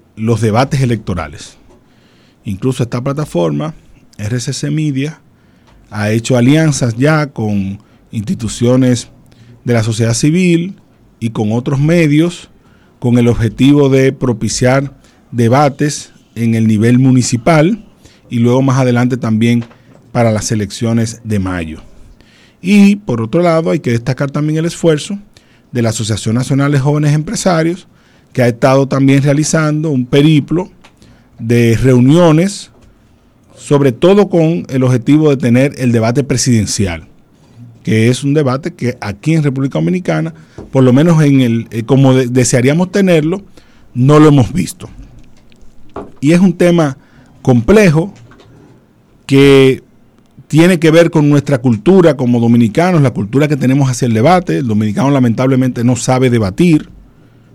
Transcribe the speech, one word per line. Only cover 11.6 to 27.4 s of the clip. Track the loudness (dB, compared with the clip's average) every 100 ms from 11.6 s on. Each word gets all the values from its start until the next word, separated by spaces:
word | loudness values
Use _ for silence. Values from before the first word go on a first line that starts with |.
| -4 -2
medios, | 0 2 2 2 0 -4 -18 _ _ _ _ _
con | 0 2
el | 2
objetivo | 0 -2 0 2 4 2
de | 2 0
propiciar | -2 -4 -4 -4 -2 0 0 -2 -12 _ _ -12
debates | -2 0 2 0 0 -6 -6 -14 _ _
en | -6 -2
el | 0 0
nivel | 2 2 2
municipal | 4 2 0 -2 0 2 2 -2 -10 _ -20 _ -8
y | -2
luego | 0 2
más | 0 0
adelante | 0 0 0 -2
también | -4 0 0 0 -4 -16 _ -20 _
para | -2 0
las | -2 -4
elecciones | -6 -6 -6 -4 -2 -4 -8
de | -6 -6
mayo. | -4 -6 -10 -14 -18 -20 -20 -20 _ _ _ _
Y | 0 4 4 2
por | -4 -6
otro | -2 -2
lado, | 0 0 -2
hay | -4
que | -2
destacar | -4 -4 -6 -6
también | -4 -4 -4
el | -4
esfuerzo | -2 0 0 -4 -12 -14 _ _ _ _
de | -4
la | -2
Asociación | -2 -4 -6 -4
Nacional | -4 -2 -2 0
de | 0
Jóvenes | 0 0 0
Empresarios, | -2 -4 -4